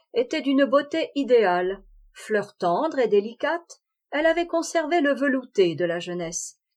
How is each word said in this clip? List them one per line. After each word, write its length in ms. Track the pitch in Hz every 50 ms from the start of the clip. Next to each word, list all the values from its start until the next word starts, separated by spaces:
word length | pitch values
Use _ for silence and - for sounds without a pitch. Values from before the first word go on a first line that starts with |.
| _ _ -
étaient 260 | - 254 247 320 311
d'une 240 | - 277 269 269 277
beauté 460 | 226 254 285 285 285 - 320 311 - -
idéale. 680 | 285 269 220 247 233 208 180 175 180 180 185 196 - - - - - _ _
Fleur 460 | _ - - - 214 208 196 - - -
tendre 400 | 196 170 170 202 294 320 302 269
et 100 | 240 220
délicate, 760 | 208 202 202 233 226 - - 285 330 349 - - - - _ _ _ _ _ _
elle 160 | - 294 311
avait 220 | 330 320 339 339 339
conservé 520 | - 330 320 330 - 339 311 285 339 349
le 140 | 277 285 277
velouté 600 | 233 277 285 262 262 - - - 208 185 170 160
de 100 | 143 175
la 140 | 170 165 175
jeunesse, 580 | 170 180 175 175 170 165 165 - - - - _ _ _ _